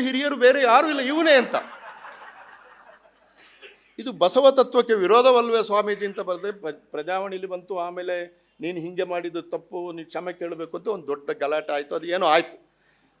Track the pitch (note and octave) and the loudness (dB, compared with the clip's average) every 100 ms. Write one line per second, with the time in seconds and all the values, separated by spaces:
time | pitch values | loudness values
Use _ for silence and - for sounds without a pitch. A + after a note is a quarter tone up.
0 | B3+ B3+ D4 C4+ B3 C#4 A#3+ B3 D#4+ C#4+ | -2 -2 -4 2 4 4 4 4 4 -2
1 | B3+ D#4 E4 C4+ A3+ D3 - - - - | -2 0 4 4 4 -4 -8 -14 -20 -20
2 | - - - - - - - - - - | -20 -20 -20 -20 -20 -20 -20 -20 -20 -20
3 | _ _ _ _ - _ - _ _ - | _ _ _ _ -20 _ -20 _ _ -14
4 | A#3 G#3+ F3+ B3+ C#4 C4+ B3+ B3 A#3 A3 | -12 2 2 6 6 6 4 2 2 2
5 | F3+ A#3 B3+ A#3+ A#3 A3+ G#3+ G#3 G#3 G3+ | 4 6 6 4 4 0 0 0 -2 -4
6 | G3+ G3 F#3 F3 G3+ G3+ D#3 D3+ _ D3 | -6 -6 -8 -6 -8 -8 -10 -12 _ -10
7 | D3+ F#3+ G3 F#3 F#3 F3+ F3+ F#3 F3 F3+ | -6 -6 -6 -10 -10 -10 -8 -8 -6 -8
8 | F3+ F3 F3 _ _ _ D#3+ F3+ E3+ F3+ | -6 -6 -8 _ _ _ -8 -8 -8 -6
9 | F3+ F3 F3 E3+ E3 E3 - F3 F3 E3 | -4 -6 -6 -10 -10 -12 -10 -12 -10 -12
10 | D#3+ E3 F3+ F3 E3+ E3 E3 E3 G#3+ G#3 | -12 -12 -10 -10 -10 -10 -12 -10 -8 -8
11 | C#3 C#3+ C#3+ D3 C#3+ D3+ D3+ D3 C#3+ E3 | -8 -8 -8 -6 -4 -4 -4 -6 -6 -8
12 | E3+ F3+ E3+ E3 E3 - _ _ _ _ | -4 -2 4 2 2 -8 _ _ _ _
13 | _ _ | _ _